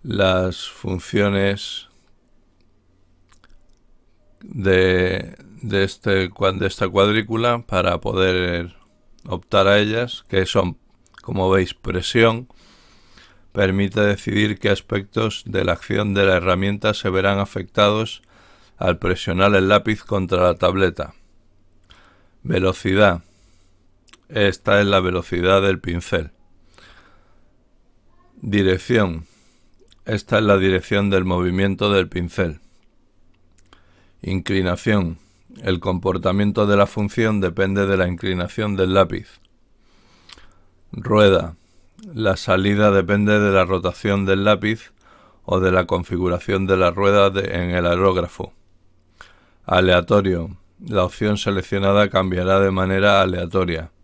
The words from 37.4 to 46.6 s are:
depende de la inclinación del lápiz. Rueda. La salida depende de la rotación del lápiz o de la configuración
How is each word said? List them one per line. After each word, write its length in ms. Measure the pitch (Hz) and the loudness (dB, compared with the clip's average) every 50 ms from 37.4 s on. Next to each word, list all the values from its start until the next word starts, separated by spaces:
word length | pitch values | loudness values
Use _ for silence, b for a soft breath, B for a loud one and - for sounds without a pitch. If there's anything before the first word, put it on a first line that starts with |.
depende 440 | 95 90 85 92 95 95 98 101 98 | -2 -2 -2 -2 -2 0 0 -2 0
de 120 | 98 98 92 | 0 0 0
la 100 | 92 90 | 0 -2
inclinación 720 | 90 85 - 95 92 90 87 87 - - 107 104 101 98 | -2 -4 -4 -4 -4 -4 -6 -6 -6 -6 -4 -4 -2 -2
del 160 | 95 92 92 | 0 2 4
lápiz. 480 | 98 95 85 - 92 - - - _ _ _ _ _ _ _ _ _ b b b b b b b b b b b b b b b b b b b b _ _ - | 2 2 2 0 -10 -12 -14 -20 _ _ _ _ _ _ _ _ _ b b b b b b b b b b b b b b b b b b b b _ _ -16
Rueda. 640 | - - 120 110 107 107 98 95 85 - 85 85 _ _ _ _ _ _ _ _ - - 202 165 | -12 -4 0 2 4 6 6 4 4 0 -4 -10 _ _ _ _ _ _ _ _ -20 -20 -16 -10
La 240 | 110 110 101 95 - | -4 -2 -2 -2 -2
salida 540 | - - 92 95 95 101 101 101 107 104 | -2 -2 0 0 2 0 2 2 2 4
depende 480 | 98 98 92 85 101 101 104 104 107 107 | 4 2 2 2 0 0 2 2 2 2
de 100 | 104 101 | 2 4
la 140 | 98 95 92 | 4 2 2
rotación 600 | 87 95 90 87 90 87 - - 107 101 101 98 | 2 0 -2 -2 -4 -6 -4 -4 -2 -2 -2 0
del 200 | 95 98 98 98 | 0 0 0 2
lápiz 480 | 107 104 90 92 107 110 110 - - _ b b b b b b b b b b | 2 0 2 0 -4 -4 -4 -8 -20 _ b b b b b b b b b b
o 160 | - - 95 | -4 -2 0
de 100 | 92 92 | 2 2
la 160 | 92 92 90 | 2 2 0
configuración 800 | 85 92 90 87 - 92 87 90 90 87 87 - - 101 95 | 0 -4 -4 -4 -4 -4 -2 -2 -2 -2 -2 -2 -2 -2 -2